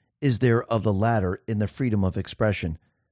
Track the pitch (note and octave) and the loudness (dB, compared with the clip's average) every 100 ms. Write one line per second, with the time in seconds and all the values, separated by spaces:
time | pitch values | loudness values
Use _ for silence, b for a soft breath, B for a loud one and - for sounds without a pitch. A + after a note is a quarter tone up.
0 | _ _ C#3+ G#2 B2+ A#2 - A2+ G2+ G2 | _ _ -2 2 2 2 2 0 0 2
1 | A2+ A2+ A2+ F#2+ - G#2 G#2 - B2+ G#2+ | 2 2 0 -4 -4 -2 -2 -2 -2 2
2 | F#2+ G2 F2+ - A2 G2 F2+ D#2+ _ _ | 0 0 -6 -2 -2 0 -4 -8 _ _
3 | _ | _